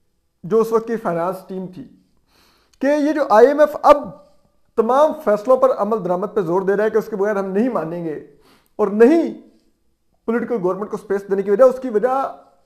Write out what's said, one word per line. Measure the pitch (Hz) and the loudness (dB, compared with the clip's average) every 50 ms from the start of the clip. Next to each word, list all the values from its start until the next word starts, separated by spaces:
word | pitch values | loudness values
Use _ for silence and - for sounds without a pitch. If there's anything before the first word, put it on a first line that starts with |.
| _ _ _ _ _ _ _ _ - | _ _ _ _ _ _ _ _ -8
जो | 165 202 226 | -2 0 0
उस | 220 220 226 | 0 0 0
वक्त | 226 226 | -2 -2
की | 240 233 | -4 -6
फाइनेंस | 214 - 196 170 165 165 185 190 185 - - | -6 -4 -4 -4 -2 -4 -4 -6 -8 -10 -14
टीम | 190 185 185 | -12 -12 -12
थी | 180 - 175 - - - _ _ _ _ _ _ _ _ _ _ _ _ _ _ _ _ _ | -12 -14 -18 -20 -20 -20 _ _ _ _ _ _ _ _ _ _ _ _ _ _ _ _ _
कि | - | 0
ये | 269 294 302 277 294 311 | 0 0 2 0 0 0
जो | 302 277 - 208 | -2 0 4 6
आईएमएफ़ | 214 240 277 294 285 302 294 - | 6 6 6 6 4 2 2 2
अब | - - 262 294 285 254 196 - - - _ _ _ _ _ _ _ _ _ _ | 2 4 4 4 4 2 -4 -14 -18 -20 _ _ _ _ _ _ _ _ _ _
तमाम | - 220 226 247 269 302 311 302 | -2 0 2 2 2 2 2 0
फैसलों | - - 220 208 208 208 254 262 | -2 -2 0 0 0 2 2 2
पर | 254 269 254 | 4 4 2
अमल | - - 202 208 226 220 | 2 0 -2 -2 -2 -4
दरामद | 170 175 180 180 196 202 | -2 -4 -4 -4 -4 -4
पे | - 220 190 | -4 -4 -2
जोर | 160 170 190 190 | 0 -2 0 0
दे | 185 202 | 0 0
रहा | 196 214 | 0 0
है | 220 | 0
कि | 214 220 | 0 -2
उसके | 208 - 226 | -2 -2 -4
बगैर | 190 196 208 214 196 | -4 -2 -2 -2 -4
हम | 196 | -4
नहीं | 196 185 196 233 262 | -4 -2 -2 -2 0
मानेंगे | 226 185 156 160 170 175 170 160 147 - - - _ _ _ _ _ _ _ _ _ - | -2 -4 -6 -6 -8 -8 -8 -8 -8 -10 -12 -16 _ _ _ _ _ _ _ _ _ -4
और | 214 196 202 | -4 -2 2
नहीं | 208 233 247 330 339 311 226 - - - _ _ _ _ _ _ _ _ _ _ _ _ _ _ _ _ | 4 4 6 6 4 2 -2 -6 -10 -16 _ _ _ _ _ _ _ _ _ _ _ _ _ _ _ _
पॉलिटिकल | - 226 240 226 214 247 | -6 -4 -4 -4 -4 -4
गवर्नमेंट | 226 175 180 185 185 214 208 | -4 -2 -4 -4 -4 -6 -10
को | - | -10
स्पेस | 202 - - 196 202 196 | -12 -8 -6 -6 -6 -4
देने | - 196 196 190 | -4 -4 -4 -2
की | 202 | 0
वजह, | 202 202 262 | 2 4 4
उसकी | 254 247 254 - 254 | 4 4 0 -4 -4
वजह | 220 208 - 254 262 269 269 - - - - _ _ _ _ | -2 -2 -2 0 -2 -2 -4 -6 -8 -14 -20 _ _ _ _